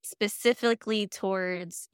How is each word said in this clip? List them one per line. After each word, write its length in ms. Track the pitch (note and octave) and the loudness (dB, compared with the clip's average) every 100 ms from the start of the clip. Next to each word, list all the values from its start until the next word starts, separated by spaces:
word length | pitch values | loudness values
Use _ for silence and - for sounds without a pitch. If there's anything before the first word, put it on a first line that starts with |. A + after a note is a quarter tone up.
specifically 1040 | - - G#3 - A#3+ B3 A#3 A#3 - A3 G3+ | -12 -2 -2 2 2 4 2 2 0 0 -2
towards 800 | - G3 F#3+ F3+ F3+ F3 - - | -2 -2 0 -2 -4 -6 -12 -2